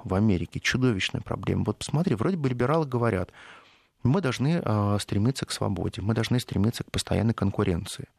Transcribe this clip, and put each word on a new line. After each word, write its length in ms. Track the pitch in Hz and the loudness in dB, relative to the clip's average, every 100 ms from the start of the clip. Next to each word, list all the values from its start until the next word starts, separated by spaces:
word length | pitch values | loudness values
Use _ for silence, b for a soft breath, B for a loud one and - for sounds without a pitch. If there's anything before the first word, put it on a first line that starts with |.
в 100 | - | -2
Америке, 460 | 95 110 90 90 - | 2 4 4 0 -4
чудовищная 600 | - - 127 101 - - | -2 2 2 2 -2 -4
проблема. 420 | - - 95 95 | -6 -4 0 0
Вот 140 | 95 107 | 0 -2
посмотри, 360 | - 143 185 | -2 0 2
вроде 220 | 113 123 190 | 2 0 0
бы 120 | 139 | -2
либералы 380 | 123 123 160 151 | 0 0 0 0
говорят: 440 | 123 117 98 90 B B B B B B _ | 0 2 0 -2 B B B B B B _
«Мы 160 | 120 165 | 2 2
должны, 420 | 165 117 127 170 | 2 0 0 0
а, 320 | - 107 101 104 | 0 2 2 0
стремиться 440 | - 104 107 135 | 0 0 0 0
к 60 | - | -4
свободе, 500 | - 104 92 90 - | -4 -2 -2 -4 -4
мы 140 | 92 | -2
должны 240 | 113 110 123 | 0 0 0
стремиться 460 | - - 104 - | 0 0 0 0
к 60 | - | -4
постоянной 420 | - - 90 107 | -6 -2 0 2
конкуренции. 720 | 113 98 - 101 85 98 - - | 0 0 0 0 0 -4 -10 -14